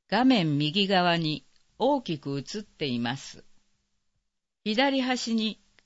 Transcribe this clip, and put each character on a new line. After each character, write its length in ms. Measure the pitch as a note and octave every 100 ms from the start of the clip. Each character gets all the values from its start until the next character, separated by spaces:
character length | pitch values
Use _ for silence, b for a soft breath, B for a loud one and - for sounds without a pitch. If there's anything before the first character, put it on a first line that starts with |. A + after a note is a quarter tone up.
| -
画 160 | G#3 C4
面 340 | A#3+ D#3+ C#3+
右 280 | D3+ F#3+ G3
側 300 | F#3+ F3 E3+
に 260 | D#3 D3+ - _ _ -
大 220 | A#3+ C#4+
き 160 | G#3 D3+
く 180 | C#3 C#3
映 220 | C#3 G#3
っ 20 |
て 240 | G#3+ - C#3+
い 140 | A#2+
ま 180 | A#2+ C3+
す。 260 | - - - - _ _ _ _ _ _ _ _ _ _
左 380 | G#3 A3 C#4 C4+
端 320 | B3+ B3 A#3
に 260 | A3+ A3 - _ _